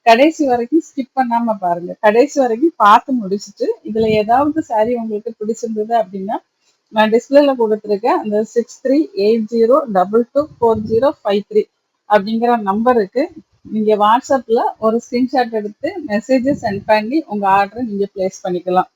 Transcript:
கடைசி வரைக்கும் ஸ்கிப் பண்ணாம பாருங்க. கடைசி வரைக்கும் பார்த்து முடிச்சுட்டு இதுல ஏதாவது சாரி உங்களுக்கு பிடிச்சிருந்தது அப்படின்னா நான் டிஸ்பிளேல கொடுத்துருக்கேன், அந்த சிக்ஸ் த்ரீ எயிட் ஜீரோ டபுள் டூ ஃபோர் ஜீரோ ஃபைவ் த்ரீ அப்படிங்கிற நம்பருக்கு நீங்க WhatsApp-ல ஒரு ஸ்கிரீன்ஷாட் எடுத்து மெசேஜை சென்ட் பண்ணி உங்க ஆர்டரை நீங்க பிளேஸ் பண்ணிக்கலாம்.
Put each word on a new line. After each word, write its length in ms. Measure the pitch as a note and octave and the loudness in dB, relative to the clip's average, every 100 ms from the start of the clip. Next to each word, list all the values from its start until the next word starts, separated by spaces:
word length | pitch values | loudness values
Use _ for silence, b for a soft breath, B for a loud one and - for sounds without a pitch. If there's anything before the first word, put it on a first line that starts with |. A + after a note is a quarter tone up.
கடைசி 440 | A#3+ A#3 D4+ - C#4 | 6 6 4 2 -2
வரைக்கும் 360 | A#3+ A#3+ D#4+ | 0 0 -2
ஸ்கிப் 380 | - - B3+ - | -2 -10 -8 -4
பண்ணாம 360 | B3 A#3 A#3 G3+ | -2 -2 -2 -2
பாருங்க. 360 | F3+ F3 F3+ F3+ | -2 -4 -6 0
கடைசி 400 | A3 A3 C#4+ C#4+ | 2 4 2 0
வரைக்கும் 320 | B3+ A3+ E4 - | -2 0 -2 2
பார்த்து 380 | G#3 A3+ - | 6 6 4
முடிச்சுட்டு 540 | B3+ F#3+ G3+ G3+ - D#4 A#4+ - | -6 -4 -8 -10 -8 -6 -6 -6
இதுல 220 | G#3+ A3 | -2 0
ஏதாவது 540 | G#3+ G#3+ B3 D4 D#4 | 0 2 0 0 -2
சாரி 320 | - A3+ A3+ | -4 -2 0
உங்களுக்கு 420 | A#3+ A3+ G#3 A3+ A3+ | -2 -4 -8 -8 -10
பிடிச்சிருந்தது 540 | G#3+ A3+ A3+ G#3+ G#3+ A#3 | -8 -6 -6 -6 -2 -2
அப்படின்னா 340 | F#3 G3 G3 C#4+ _ _ _ _ _ | -2 -8 -8 -8 _ _ _ _ _
நான் 220 | G#3+ A3 | 0 2
டிஸ்பிளேல 460 | A3+ - C#4 C#4+ C4 | 2 2 4 4 2
கொடுத்துருக்கேன், 600 | A3 G#3+ G#3 G3+ A#3 C4+ | 0 -2 -2 -2 0 -2
அந்த 200 | G#3+ G#3 | 0 -2
சிக்ஸ் 440 | A3 A#3+ A#3 - C4+ | -2 -4 -6 -8 0
த்ரீ 180 | C#4 D#4 - | 0 0 0
எயிட் 300 | G#3 A#3 G#3+ | 0 0 0
ஜீரோ 280 | A#3 A3+ C#4 - | 0 4 2 2
டபுள் 340 | F#3+ F#3+ A3 A#3 | 0 2 0 0
டூ 140 | C#4 D4+ - | -4 -4 -2
ஃபோர் 260 | A#3 A3 G#3+ | 0 0 0
ஜீரோ 220 | A3+ C4+ D4 | 0 0 -2
ஃபைவ் 180 | G#3+ G3+ - | -4 -4 0
த்ரீ 140 | G#3 G3 _ _ _ _ | -2 -2 _ _ _ _
அப்படிங்கிற 520 | G#3 G3 A3+ A#3+ A#3+ | 0 0 -2 0 0
நம்பருக்கு 680 | G3+ G3+ A#3 A#3+ F#3+ A#3+ E4 - _ _ | 0 0 2 2 0 -4 -6 -8 _ _
நீங்க 340 | - G#3+ G#3+ G#3 | -8 -2 0 2
WhatsApp-ல 640 | G#3 A#3+ - F3+ - A#3 G#4 - | 4 2 0 -4 0 -2 -2 -2
ஒரு 220 | A3 A3+ - | -2 -2 -4
ஸ்கிரீன்ஷாட் 420 | A#3+ B3+ C#4 A#3 | -4 -2 -2 -2
எடுத்து 500 | A3+ G#3 - D4 G4 C4+ | -4 -8 -10 -10 -10 -6
மெசேஜை 480 | G#3 - C4 B3+ C#4+ | -6 0 0 0 -4
சென்ட் 200 | A3+ G3 - | -4 -8 0
பண்ணி 380 | G#3+ G#3+ D#4 - | 0 0 -6 -4
உங்க 200 | G#3 G3 | -4 0
ஆர்டரை 340 | G3 G3+ A#3 | 2 0 -4
நீங்க 240 | B3 G3+ G3+ G3+ | -8 -4 -6 -4
பிளேஸ் 280 | F#3+ - | -6 -6
பண்ணிக்கலாம். 460 | F#3+ F3+ F#3 F3+ - | -8 -6 -2 -2 -4